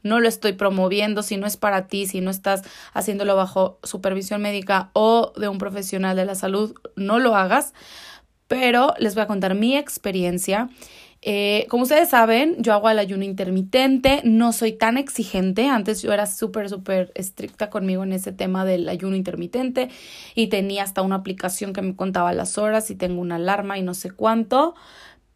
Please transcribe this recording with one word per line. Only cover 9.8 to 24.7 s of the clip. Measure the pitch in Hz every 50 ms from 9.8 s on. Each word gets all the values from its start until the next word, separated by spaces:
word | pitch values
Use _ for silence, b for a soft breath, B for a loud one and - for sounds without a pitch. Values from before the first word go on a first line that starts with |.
| 294 - - - - 208 185 190 180 175 175 180 - - 190 208 247 254 B B B B B B B B B B
Eh, | - 214 208 202 202 202 208 208 220 -
como | - 240
ustedes | 254 254 302 311 339 330
saben, | 277 240 226 220 226 240 294 320 359 -
yo | 226 233
hago | 208 208 208 226
el | 220 214
ayuno | 202 190 196 196 196
intermitente, | 196 190 196 190 185 185 190 190 190 - 254 262 269 269 254 254 262 277 294
no | - 233 220 226 233 233
soy | 226 - 233 220
tan | 220 220 226 226 233
exigente. | 262 277 277 - - 220 - - 190 190 190 190 214 247
Antes | 285 269 220 196 214 220 -
yo | - -
era | 208 202 208
súper, | 208 - - 185 180 185 185 196 196
súper | 202 190 190 190 190 185 180 185 -
estricta | - 190 190 _ - 202 - - - 214 208
conmigo | - 208 190 190 185 185 190
en | 190
ese | 190 185 190 202
tema | 190 - 196 185 185 190 190
del | 190 185 180 170 -
ayuno | 180 170 185 196 190
intermitente | 190 185 185 175 - 175 175 - 247 262 254 254 254 254 254 B B B B B B B B B
y | 233 226
tenía | 196 208 196 190 196 196 196 196
hasta | 196 196 196
una | 190 190 196
aplicación | 190 190 190 190 190 - 185 185 - 208 196
que | 190 202
me | 190 190 185
contaba | - 190 190 185 180 175 175 175
las | - - - -
horas | 208 208 214 214 220 214 -
y | 196
tengo | 190 180 180 180 175
una | 180 175 170
alarma | 165 170 185 196 208 202 196 202 196
y |
no | 185 180 180
sé | - - 185
cuánto, | - - 220 220 226 226 226 226 247 262 302 339